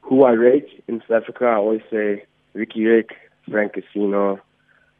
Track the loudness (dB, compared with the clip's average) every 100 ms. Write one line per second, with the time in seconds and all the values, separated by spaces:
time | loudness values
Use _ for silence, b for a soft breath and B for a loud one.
0 | -2 4 4 4 4 2 -2 -18 -12 -10
1 | -2 -4 -4 -4 -2 0 0 -4 -4 -4
2 | -4 -6 -10 _ _ -10 -8 -2 2 2
3 | 0 -10 _ _ -8 -4 -4 -6 -10 -4
4 | -2 0 -2 -4 _ _ _ _ _